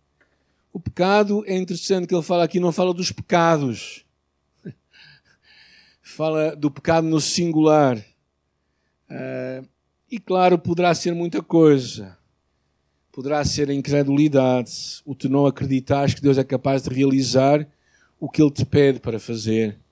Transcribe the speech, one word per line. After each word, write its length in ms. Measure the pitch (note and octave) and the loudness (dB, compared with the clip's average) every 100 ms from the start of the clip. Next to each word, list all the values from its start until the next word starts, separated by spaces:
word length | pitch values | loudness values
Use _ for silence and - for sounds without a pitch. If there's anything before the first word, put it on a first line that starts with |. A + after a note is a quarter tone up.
| _ _ _ _ _ _ _ | _ _ _ _ _ _ _
O 60 | F#3 | -14
pecado, 640 | - - F#3 G#3 G#3 G#3 G#3 | -10 -2 2 2 2 -2 -4
é 100 | F#3 | -4
interessante 480 | F#3 F3 - F#3+ F3 | -4 -8 -4 -4 -2
que 80 | |
ele 80 | F3 | -4
fala 220 | D#3 F3 | 0 0
aqui, 160 | E3 F#3 | 0 0
não 120 | F3 | -2
fala 220 | D#3+ F3+ | 0 -2
dos 180 | F3 F3+ | -2 -8
pecados. 920 | - - F3 E3 D#3+ C3+ G#2 - - _ _ _ _ _ _ | -10 -2 2 2 2 0 -6 -12 -20 _ _ _ _ _ _
<laughs> 100 | - - _ _ - _ _ _ _ _ _ _ _ _ | -20 -20 _ _ -20 _ _ _ _ _ _ _ _ _
Fala 540 | - - D#3 D#3 D#3 D3+ | -18 -6 -4 -2 -2 -2
do 140 | D3 | -6
pecado 380 | - - E3 D#3+ | -4 0 0 2
no 120 | D#3 | -2
singular. 760 | - - E3+ D#3 D#3 D3+ C#3 A2+ - _ _ _ _ _ _ _ _ _ _ | -2 -2 -2 2 4 4 4 0 -8 _ _ _ _ _ _ _ _ _ _
Ah, 540 | C3 C3 C3 B2+ C3 C3 _ _ _ _ | -14 -10 -10 -10 -12 -16 _ _ _ _
e 80 | A3+ | -12
claro, 400 | - F#3 F3+ F3 | -4 2 4 2
poderá 340 | - E3+ F3 | 0 0 0
ser 220 | E3 F3 E3+ | 0 -2 -4
muita 260 | E3+ F#3+ | -4 -6
coisa. 760 | E3 E3 D#3 C#3 A#2+ A2 G2 F#2 _ _ _ _ _ _ _ _ _ | 0 4 6 6 0 -12 -16 -20 _ _ _ _ _ _ _ _ _
Poderá 320 | - C3+ D3 C#3+ | -12 -4 -2 -2
ser 240 | - C#3+ | -2 -2
a 40 | |
incredulidade, 1300 | C#3 C#3 C#3+ C#3 C#3 D3+ C#3 B2+ B2+ A#2 - - - - | -2 0 0 2 2 4 4 4 2 -2 -10 -14 -16 -16
o 100 | C3 | -8
tu 140 | C3 | -2
não 160 | C#3 C#3 | 2 2
acreditares 680 | C3 C3+ C3+ C3 C#3 C#3 | 0 -2 -2 -2 0 0
que 80 | - | 0
Deus 160 | C#3 C#3 | 2 2
é 60 | |
capaz 400 | C3 B2+ C3+ C3+ | 0 -2 -2 -2
de 60 | - | -2
realizar 760 | B2+ C#3 C3+ B2 B2+ C3+ D3+ D3 _ _ _ _ _ | 0 2 2 0 2 4 2 0 _ _ _ _ _
o 100 | C#3+ | -4
que 120 | - | 2
Ele 100 | D3+ | 2
te 140 | C#3+ - | 2 0
pede 340 | C#3+ C#3 B2 | 2 2 0
para 200 | B2 A2 | -6 -8
fazer. 600 | - A#2 A2 A2 A2 G2+ _ | -8 -6 -2 0 -2 -6 _